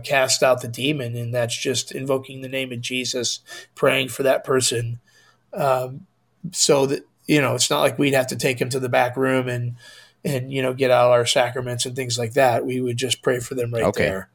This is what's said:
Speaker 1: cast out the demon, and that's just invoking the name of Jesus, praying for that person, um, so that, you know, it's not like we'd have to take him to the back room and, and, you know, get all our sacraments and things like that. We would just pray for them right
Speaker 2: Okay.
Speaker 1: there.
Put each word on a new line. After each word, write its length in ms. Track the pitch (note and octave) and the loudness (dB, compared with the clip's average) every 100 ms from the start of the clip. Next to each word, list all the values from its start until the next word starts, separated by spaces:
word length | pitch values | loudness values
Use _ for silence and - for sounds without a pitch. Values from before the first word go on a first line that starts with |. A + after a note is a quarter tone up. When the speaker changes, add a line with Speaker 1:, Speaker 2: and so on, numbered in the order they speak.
Speaker 1:
cast 380 | A#2 C#3 C3 - | 0 0 2 2
out 180 | C3+ B2 | 4 2
the 80 | A#2+ | -2
demon, 480 | A#2 C#3 D3+ A#2+ A#2+ | -4 -2 -2 -4 -6
and 160 | A#2 | -4
that's 240 | B2 A#2 - | -2 -2 -2
just 340 | C3 A#2+ - | -4 -4 -4
invoking 480 | C#3+ C3+ C3+ C3+ C3+ | -6 -2 -2 -4 -12
the 60 | C3 | -8
name 220 | C3 B2+ | -6 -6
of 80 | A#2+ | -8
Jesus, 580 | A#2+ B2+ A#2+ C3 A#2+ - - - - | -6 -4 -4 -4 -4 -6 -12 -20 -20
praying 340 | - C#3 C3+ B2+ | 0 2 2 0
for 160 | - | 0
that 200 | C3+ C3+ | 0 2
person, 560 | - C3 A#2+ A#2 A#2 A#2 _ _ _ _ _ | 2 0 2 0 -4 -8 _ _ _ _ _
um, 520 | G3+ C#3 C3 B2+ C#3 - _ _ _ E3 | -2 0 2 -2 -10 -18 _ _ _ -10
so 320 | - - C#3+ C3+ | -2 2 4 2
that, 200 | C#3+ - _ - | -2 -8 _ 0
you 140 | D3+ | 2
know, 120 | C3 | 2
it's 140 | B2 - | 0 0
not 100 | D3 | 2
like 160 | C#3+ A#2+ | 2 2
we'd 160 | C#3+ | 2
have 120 | C3+ B2 | 2 0
to 80 | A#2+ | -2
take 220 | C#3 B2+ | -2 0
him 100 | C3 | -2
to 100 | C3+ | -2
the 80 | B2 | 0
back 260 | C3 B2 B2+ | 2 2 0
room 320 | C3 C3 B2+ | 0 0 0
and, 280 | B2 A#2+ A#2+ - - - _ | -4 -6 -8 -16 -20 -20 _
and, 260 | F#3 C3+ C3+ | -4 -4 -4
you 120 | C3+ | -2
know, 100 | B2+ | -2
get 180 | C3 C3 | 0 4
all 220 | B2 B2 | 6 6
our 140 | B2 A#2+ | 6 4
sacraments 580 | C#3 A#2+ B2+ B2 A#2+ C3 | 2 2 -2 -6 -4 -6
and 80 | |
things 240 | B2 B2 A#2 | -6 -4 -4
like 140 | A2+ | -2
that. 320 | C3+ B2+ A#2 | 4 4 4
We 160 | C3 B2+ | 0 -2
would 160 | B2+ A#2+ | -2 -2
just 240 | B2+ - | -4 -2
pray 160 | - B2 | 0 0
for 160 | A#2+ | -2
them 160 | C3 A#2+ | -4 -4
right 100 | A#2 | 0
Speaker 2:
Okay. 220 | G2+ - D#2+ | 0 2 0
Speaker 1:
there. 240 | F#2+ - | 0 -8